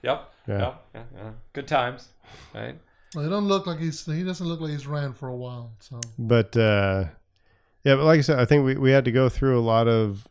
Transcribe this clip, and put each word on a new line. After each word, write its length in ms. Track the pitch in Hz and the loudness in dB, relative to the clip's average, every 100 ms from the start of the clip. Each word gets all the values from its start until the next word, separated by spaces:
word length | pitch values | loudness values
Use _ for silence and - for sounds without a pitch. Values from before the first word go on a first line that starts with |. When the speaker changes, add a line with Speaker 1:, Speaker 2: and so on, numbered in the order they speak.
Speaker 1:
Yeah. 560 | 123 143 - _ - 101 | -4 -6 -6 _ -8 -4
Speaker 2:
Yep. 260 | 117 131 _ | -4 -8 _
Yeah, 80 | 110 117 123 | -20 -20 -16
yeah. 140 | 107 110 - | -16 -16 -16
Good 140 | - 139 | -14 -2
times, 400 | 147 123 131 - _ _ - - | -2 -2 -6 -20 _ _ -20 -18
right? 220 | 107 113 151 _ _ _ | -14 -14 -14 _ _ _
Speaker 3:
Well, 100 | 160 | -8
he 60 | 147 | -4
don't 160 | 202 202 | -2 0
look 200 | 196 190 | 0 -2
like 120 | 160 | -6
he's, 260 | 165 147 - | -6 -6 -6
he 160 | 156 | -6
doesn't 220 | 185 180 170 | -6 -6 -6
look 140 | 170 | -6
like 100 | 160 | -8
he's 160 | 147 139 | -8 -8
ran 260 | 147 143 | -6 -6
for 160 | 120 135 | -8 -10
a 80 | 123 | -10
while, 360 | 123 123 120 110 | -10 -12 -16 -20
so. 200 | - 123 113 110 | -18 -12 -10 -8
Speaker 1:
But, 380 | 113 117 107 120 | 2 4 4 2
uh, 480 | 110 104 98 95 90 - _ _ _ _ _ _ | 4 4 2 0 -4 -8 _ _ _ _ _ _
yeah, 120 | 143 135 | 2 4
but 80 | |
like 140 | 156 160 | 6 4
I 40 | |
said, 160 | 139 139 | 4 2
I 60 | 120 | 4
think 180 | 147 | 4
we, 100 | 131 131 | 4 2
we 140 | 131 | 4
had 140 | 135 | 4
to 80 | 127 | 4
go 160 | 120 131 | 2 2
through 300 | - 135 123 | 2 0 2
a 20 | |
lot 260 | 113 113 117 | 2 2 4
of 400 | 113 107 101 - | 2 0 -4 -14